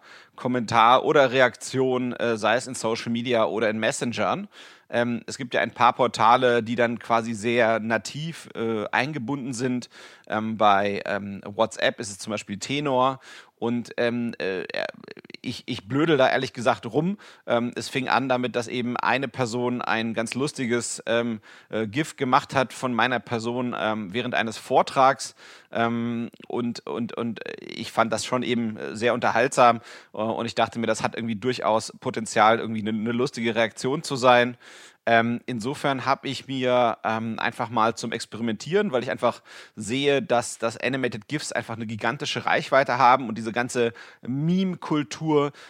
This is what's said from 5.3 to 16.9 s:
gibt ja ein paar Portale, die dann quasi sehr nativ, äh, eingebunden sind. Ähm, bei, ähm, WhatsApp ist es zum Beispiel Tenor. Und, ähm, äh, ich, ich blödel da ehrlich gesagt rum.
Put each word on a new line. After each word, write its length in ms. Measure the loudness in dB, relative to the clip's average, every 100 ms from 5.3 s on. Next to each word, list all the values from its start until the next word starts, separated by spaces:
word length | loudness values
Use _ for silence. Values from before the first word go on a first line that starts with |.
| -10
gibt 180 | -4 -2
ja 60 |
ein 100 | -2
paar 220 | 4 4
Portale, 680 | 4 2 4 6 6 6 2
die 140 | 0 0
dann 240 | 0 0
quasi 340 | 0 0 0
sehr 460 | -4 0 4 4 2
nativ, 680 | 0 -2 -2 -10 -10 -12 -12
äh, 320 | -6 -4 -4 -2
eingebunden 640 | -2 -2 -4 -4 -4 -4
sind. 360 | -4 -2 -2 -6 -16 -20 -18 -6
Ähm, 300 | -4 -2 2
bei, 440 | 4 6 2 -2 -4
ähm, 360 | -4 -6 -10
WhatsApp 560 | -6 -2 -2 0 -2 0
ist 120 | -8
es 80 | -10
zum 120 | -6
Beispiel 260 | -6 -6 -8
Tenor. 600 | -6 -4 0 2 2 0 -10 -20 -20 -6
Und, 360 | -2 -2 -4 -2
ähm, 360 | -2 -2 -4 -4
äh, 260 | -4 -4 -6 -6 -6 -10 -16 -18 -18 -12
ich, 180 | -10 -8 -8
ich 200 | -10 -4
blödel 300 | 0 4 4
da 100 | 4
ehrlich 240 | 2 -2
gesagt 340 | -2 0 0
rum. 320 | -2